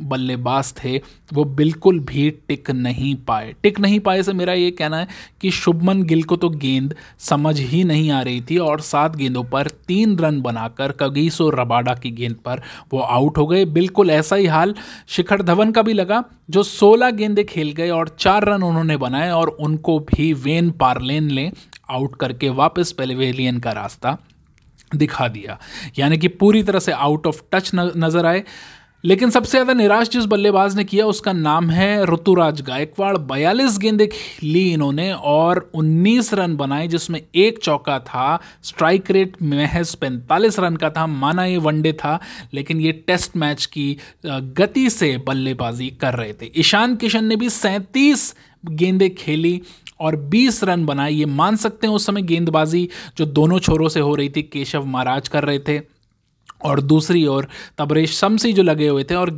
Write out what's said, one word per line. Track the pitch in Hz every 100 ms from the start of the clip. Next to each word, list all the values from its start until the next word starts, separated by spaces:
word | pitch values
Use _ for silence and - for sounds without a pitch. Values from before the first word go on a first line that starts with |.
बल्लेबाज | 147 135 127 123 120 131 135
थे | - 131 131 - - -
वो | 147
बिल्कुल | 147 135 151 156 190 180
भी | 135 131 147
टिक | 151 - 143 -
नहीं | 131 123 117 131 135
पाए। | - 110 110 -
टिक | 208 202
नहीं | 202 208
पाए | 208 190
से | 190
मेरा | 190 180
ये | 180 175
कहना | 180 151 160
है | 185 - - _
कि | 190
शुभमन | - - 170 180 196
गिल | 175 165
को | 160 175
तो | 175
गेंद | 156 135 131 135 156 - -
समझ | - 147 151 151
ही | 127 160
नहीं | 185 156 156
आ | 139
रही | 123 123
थी, | 120 165
और | 160 151
सात | 156 147 156 160
गेंदों | 135 127
पर | 123 135 143
तीन | - - 185 220 190
रन | 165 147
बनाकर | 127 117 113 117 135
कगिसो | 139 139 139 160 160 160
रबाडा | 131 120 120 123
की | 123 127
गेंद | 117 120
पर | 113 - 127 - - -
वो | 131
आउट | 131 - 143 156
हो | 151
गए। | 180
बिल्कुल | 185 156 180 185 190
ऐसा | 151 156 196
ही | 190
हाल | 156 180 208 - - -
शिखर | - 175 202
धवन | 175 175 220
का | 220
भी | 220
लगा, | 214 180 214 240 _ -
जो | 170
सोलह | 202 - 202 226 247
गेंदें | 214 214 208
खेल | 208 - 151
गए | 151 170
और | 165 160 -
चार | 190 202
रन | 202 202
उन्होंने | 180 165 160 151
बनाए, | 127 131 170
और | 170 165
उनको | - 151 156 156 160
भी | 147 - 156
वेन | 147 135 160 170
पार्लेन | 165 127 123 127 147 151
ने | 135 151 - - - -
आउट | 131 139 -
करके | 131 123 139
वापस | 127 151 180 170
पेविलियन | - 131 127 131 127 127 123
का | 120
रास्ता | 104 98 - 123 156 _ _ _ _ _ _ - 151
दिखा | 147 - 123
दिया, | 107 101 107 - - 160 -
यानी | 139 160
कि | 175
पूरी | 180 202 214
तरह | 202 190
से | -
out | 151 143 151
of | 156 151 -
touch | 190 185
न-, | 185 175 170
नज़र | 160 165 165
आए। | 180 208 - - - _ _
लेकिन | 175 190 240
सबसे | - -
ज़्यादा | 262 254
निराश | 254 208 208 233
जिस | 247
बल्लेबाज | 220 208 202 196 196 196
ने |
किया | 202 196 214
उसका | 202 -
नाम | 180 156 156 170
है | 165 196 208 185
ऋतुराज | 170 170 180 165 151
गायकवाड़। | 135 131 156 - 196 202
बयालीस | 139 135 156 226 269 202
गेंदें | 214 214 214
खेली | - - - 151 165 185
इन्होंने | 160 143 143 185
और | 185 147 147 165 359 -
उन्नीस | 160 156 160 190 240 226
रन | 202 180 151
बनाए, | 139 139 170
जिसमें | 165 - 160 -
एक | 170 208 226
चौका | - 143 - 135
था। | - 135 131 165 - -
स्ट्राइक | - - 160 190 185
रेट | 190 190 -
महज | 156 143 147 170 170
पैंतालीस | - 139 123 123 165 220 202
रन | 180 165
का | 156
था। | 156 160
माना | 143 139 175
ये | 185 180
वनडे | 156 156 156
था, | 156 147 165 - - -
लेकिन | 139 143 160
ये | 156
टेस्ट | 156 - 185 - 180
मैच | 151 170 -
की, | 151 143 139 - _
अ, | 165 135
गति | 131 135 202 233 262
से | 214 151 127
बल्लेबाजी | 131 135 131 127 120 117 127
कर | 131 135
रहे | 123 110
थे। | 107 - 160
ईशान | 156 202 240 233
किशन | 233 226
ने | 220 220
भी | 240
सैंतीस | - 208 196 196 262 277 277 - - _ _ 170
गेंदें | 156 185 190 190
खेली | 185 - 156 165 180 180 - - -
और | 160 156
बीस | 143 208 262 220
रन | 190 175 156
बनाए। | 139 143
ये | 151 147
मान | 139 175 214
सकते | 220 220 220
हैं |
उस | 208 208
समय | 202
गेंदबाजी | 180 165 170 156 156 175 175 - - -
जो | 156
दोनों | 143 156 180
छोरों | 180 160 160
से | 156
हो | 147
रही | 147 143
थी, | 147
केशव | 151 143 139 151
महाराज | 139 131 127 131 -
कर | 147
रहे | 139 139
थे | 143 147 147 _ _ _ _ _ - -
और | 151 143
दूसरी | 139 156 156 175 151
ओर | 135 139 - - -
तबरेज | 147 156 160
शमसी | - 196 220 240
जो | 196
लगे | 180 156 151
हुए | 139
थे, | 139
और | 175 180